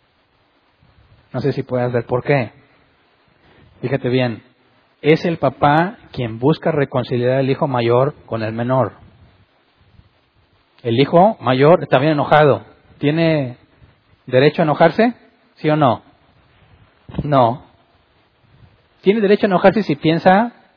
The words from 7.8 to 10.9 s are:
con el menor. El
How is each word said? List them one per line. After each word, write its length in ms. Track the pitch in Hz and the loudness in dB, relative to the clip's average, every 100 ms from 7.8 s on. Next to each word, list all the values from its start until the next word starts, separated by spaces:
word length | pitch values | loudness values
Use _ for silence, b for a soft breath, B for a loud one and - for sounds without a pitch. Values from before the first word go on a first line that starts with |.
| 117 123 139 - - | 0 2 0 -4 -10
con 180 | 113 | -8
el 100 | 110 | -8
menor. 400 | 113 120 131 104 - - _ _ _ _ _ _ _ _ _ _ _ _ _ _ _ _ _ | -6 -2 -2 -2 -6 -20 _ _ _ _ _ _ _ _ _ _ _ _ _ _ _ _ _
El 180 | 123 | -4